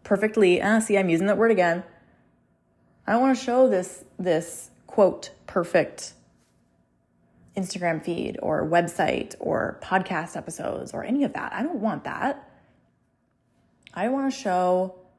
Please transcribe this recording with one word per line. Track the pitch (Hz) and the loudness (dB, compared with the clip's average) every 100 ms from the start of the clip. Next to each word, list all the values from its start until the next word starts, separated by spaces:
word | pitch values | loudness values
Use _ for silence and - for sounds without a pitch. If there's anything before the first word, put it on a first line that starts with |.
perfectly, | - 196 214 220 190 180 | 0 0 0 4 4 4
ah, | 202 220 | 4 2
see, | 220 202 | 2 2
I'm | 185 | 2
using | 165 196 | 2 2
that | 196 | 2
word | 226 | 4
again. | 202 175 170 - - _ _ _ _ _ _ _ _ _ _ - | 4 2 0 -6 -20 _ _ _ _ _ _ _ _ _ _ 0
I | |
don't | 226 | 2
wanna | 262 254 | 4 2
show | 254 247 254 | 2 4 6
this, | 190 180 - - - | 4 -2 -12 -18 -4
this, | 185 160 175 - - _ - | 0 0 0 -12 -14 _ -4
quote, | - 190 - - - - | 4 4 4 -12 -18 -4
perfect | 190 175 175 147 - - - _ _ _ _ _ _ _ _ _ _ _ _ - - | -4 2 2 0 -6 -16 -18 _ _ _ _ _ _ _ _ _ _ _ _ -12 -8
Instagram | 185 190 175 160 | -6 -4 -2 -2
feed | 175 170 - - | -4 -4 -4 -4
or | - 156 160 | -2 0 2
website | 170 175 - 170 - - - | 2 2 0 0 0 -6 -8
or | - - - - | -4 -2 -2 -6
podcast | - 190 180 170 170 - | -2 -2 0 -6 -6 -10
episodes | - - - - - | -12 -8 -8 -8 -8
or | - | -10
any | - 277 | -4 -2
of | 254 | -2
that. | - 165 | -4 -8
I | 190 | -6
don't | 285 285 | -6 -4
want | 214 156 | -4 -4
that. | - - 269 - - _ _ _ _ _ _ _ _ _ _ _ _ _ - | -8 -6 -6 -6 -14 _ _ _ _ _ _ _ _ _ _ _ _ _ -16
I | - 214 | -4 -2
wanna | 269 269 | 0 -2
show | 262 202 180 180 185 190 - _ | -2 0 2 4 2 0 -8 _